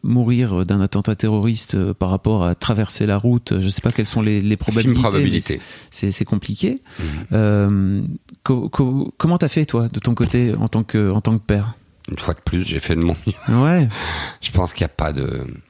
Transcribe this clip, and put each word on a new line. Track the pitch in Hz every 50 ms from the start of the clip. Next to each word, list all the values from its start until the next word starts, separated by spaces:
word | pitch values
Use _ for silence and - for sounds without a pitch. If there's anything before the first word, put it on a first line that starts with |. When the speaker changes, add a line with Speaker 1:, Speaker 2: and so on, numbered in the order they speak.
| -
Speaker 1:
mourir | - 117 123 120 113 123 120 127 113 95 90 92
d'un | 85 98 101
attentat | 95 98 - 101 101 - 107
terroriste, | - - 110 107 107 101 117 113 110 - - -
euh, | 98 92 80 98
par | _ 95 92
rapport | 95 95 - 107 110 104 87
à | 87 90
traverser | - - - 117 101 110 - - - 110
la | 104 101
route, | 101 104 120 120 120 - - - 95
je | 95 98
sais | 98 -
pas | - 120 117
quelles | - 107
sont | - - 117
les, | 107 107 107 104
les | 98 104
Speaker 2:
Film | 104
Speaker 1:
probabilités, | 101 - - 107 117 110 127 120 123
Speaker 2:
probabilité. | 127 110 98 98 - - - - - - -
Speaker 1:
mais | - - - - - - -
c'est, | - - - 101
c'est | 95 - 104
compliqué. | - - 98 - - 101 - - 208 262 269 _ - - -
Speaker 2:
Mhm. | 90 78 73 78 92 -
Speaker 1:
Euh, | 143 110 110 104 104 104 101 101 101 98 98 95 101 98 95 - - - _ - - _ _
co-, | - 135 123 - -
co-, | - - 139 127 131 135 - - -
comment | _ - 160 175
t'as | 175 -
fait, | 143 - 165 151
toi, | - - 117 117
de | 120 - 110
ton | - - 120
côté, | - 120 123 - 123 123 120 107 110
en | 107
tant | 110 - 113 110
que, | - - 110 104 98
en | 95 104
tant | - 113 113
que | 110 -
père ? | - 104 101 101 117 113 - _ _ _ _ - -
Speaker 2:
Une | 95 -
fois | - - 82
de | -
plus, | _ - - 90 90
j'ai | - 85 69
fait | - - 85
de | 82
mon | 82 85 80 - -
mieux. | - 101 - - - 113 120 135
Speaker 1:
Ouais. | 156 175 180 147 113 104 - - 80 80 78 - - - _
Speaker 2:
Je | - -
pense | - 92 90 85 -
qu'il | -
y | 92
a | 78
pas | - - 80 78
de | 73 67 67 - 65 64 62 64 - - - _